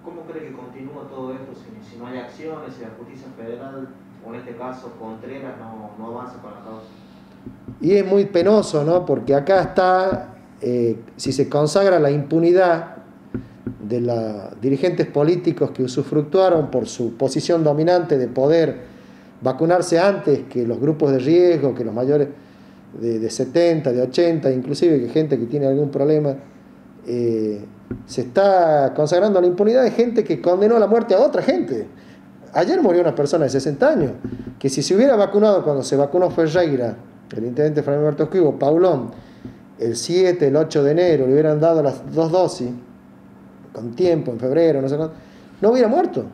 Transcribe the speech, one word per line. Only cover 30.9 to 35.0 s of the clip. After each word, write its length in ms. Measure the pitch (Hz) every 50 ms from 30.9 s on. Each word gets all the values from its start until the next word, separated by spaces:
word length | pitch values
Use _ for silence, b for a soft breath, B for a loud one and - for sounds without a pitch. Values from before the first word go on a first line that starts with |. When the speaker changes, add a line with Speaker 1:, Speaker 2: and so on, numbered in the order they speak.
| 214 233 220 - 185
Speaker 2:
a 60 | 196
otra 220 | 262 294 - 185
gente. 460 | 160 247 320 359 - - 135 110 104 - B B B B B B B B - - - - -
Ayer 260 | 143 170 226 339 392
murió 220 | 302 196 170 175
una 120 | 175 160 139
persona 300 | - 143 143 - 165 151
de 60 | 123
sesenta 400 | 123 139 135 160 147 139 240 294
años, 220 | 320 214 151 123 104 - B B B B B B B -
que 100 | - 135
si 140 | 135 156
se 120 | 139 - 180
hubiera 220 | 202